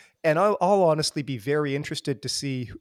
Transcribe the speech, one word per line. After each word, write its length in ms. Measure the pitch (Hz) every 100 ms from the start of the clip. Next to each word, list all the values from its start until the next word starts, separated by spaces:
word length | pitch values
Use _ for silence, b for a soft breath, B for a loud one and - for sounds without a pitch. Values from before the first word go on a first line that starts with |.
| B _
And 140 | 165 156
I'll, 200 | 208 202
I'll 220 | 180 202
honestly 400 | 175 156 147 156
be 140 | 139 127
very 380 | 107 147 147 139
interested 460 | 147 156 - 135
to 80 | 131
see 400 | - 139 131 113 -